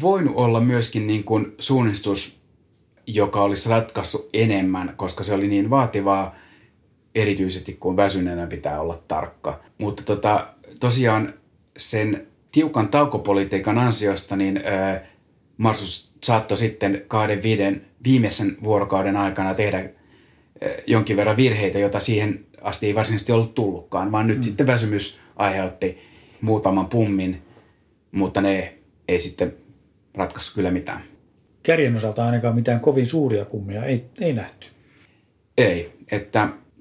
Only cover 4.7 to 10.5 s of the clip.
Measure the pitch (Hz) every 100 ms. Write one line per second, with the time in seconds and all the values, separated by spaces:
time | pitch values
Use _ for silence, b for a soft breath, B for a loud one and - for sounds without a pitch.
4.7 | 92 92 - 95 - 104 98 101 101 104
5.7 | 135 120 104 98 98 95 B B B B
6.7 | B _ _ _ 110 104 95 92 92 -
7.7 | 95 90 92 98 92 90 87 80 73 78
8.7 | 76 82 - - 78 73 - 76 73 B
9.7 | - 104 98 - 101 104 104 -